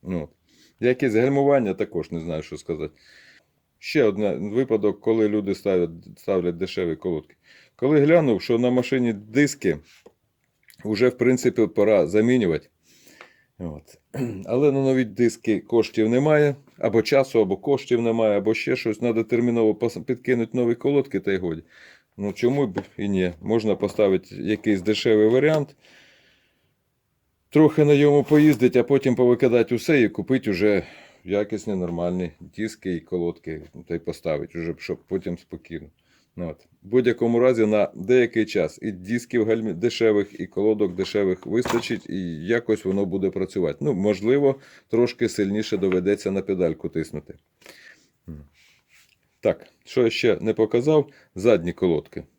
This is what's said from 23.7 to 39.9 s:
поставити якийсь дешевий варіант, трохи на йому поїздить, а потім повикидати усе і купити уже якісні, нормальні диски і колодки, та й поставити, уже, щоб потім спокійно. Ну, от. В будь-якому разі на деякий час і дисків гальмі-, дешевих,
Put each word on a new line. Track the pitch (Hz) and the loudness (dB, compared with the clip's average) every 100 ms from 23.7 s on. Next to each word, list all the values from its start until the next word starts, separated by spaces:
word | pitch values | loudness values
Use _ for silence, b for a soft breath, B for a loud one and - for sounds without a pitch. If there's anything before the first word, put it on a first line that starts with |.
| 98 | -2
поставити | 104 - 104 92 - 98 | -2 0 2 2 -2 -10
якийсь | 90 107 - 101 | -4 -2 0 0
дешевий | 90 107 123 110 110 | 0 0 2 4 4
варіант, | 123 147 156 143 _ b b b b b b b b b _ _ _ _ _ _ _ _ | 4 2 0 -2 _ b b b b b b b b b _ _ _ _ _ _ _ _
трохи | 147 156 151 147 | 4 6 6 4
на | |
йому | 143 147 143 | 6 6 4
поїздить, | 131 151 151 127 123 123 | 4 6 6 6 4 2
а | |
потім | 120 139 135 123 | 2 2 2 2
повикидати | 123 120 131 120 113 120 | 4 4 4 4 2 -2
усе | - 151 | 0 2
і | 110 | 2
купити | - 95 131 - | 0 -2 -2 -2
уже | 90 104 101 B B B B | 0 2 2 B B B B
якісні, | 90 101 104 107 - 98 | -6 -4 -4 -6 -6 -6
нормальні | 87 85 87 90 87 - | -4 -4 -4 -4 -6 -10
диски | 92 - 110 - 95 85 | -20 -10 -10 -8 -8 -8
і | |
колодки, | - 90 87 85 - 78 78 - 85 | -6 -6 -6 -8 -12 -14 -14 -20 -10
та | 85 | -10
й | |
поставити, | 85 85 82 76 - 85 | -8 -8 -6 -6 -6 -8
уже, | 82 78 | -8 -10
щоб | - 90 _ | -10 -12 _
потім | 95 90 87 | -8 -6 -10
спокійно. | _ 85 _ 82 73 _ _ _ _ - | _ -20 _ -16 -16 _ _ _ _ -12
Ну, | 87 | -12
от. | - _ _ | -12 _ _
В | 95 | 0
будь-якому | 123 123 113 117 117 | 2 2 0 0 2
разі | 127 120 107 | 2 4 2
на | 107 101 - | 2 0 -4
деякий | 95 127 120 113 107 | 0 2 2 0 -2
час | 101 80 - | -2 -4 -4
і | 110 | -10
дисків | 92 92 120 - 120 110 | -10 -6 -6 -4 -2 0
гальмі-, | 113 110 | 0 -2
дешевих, | 85 117 | -4 -4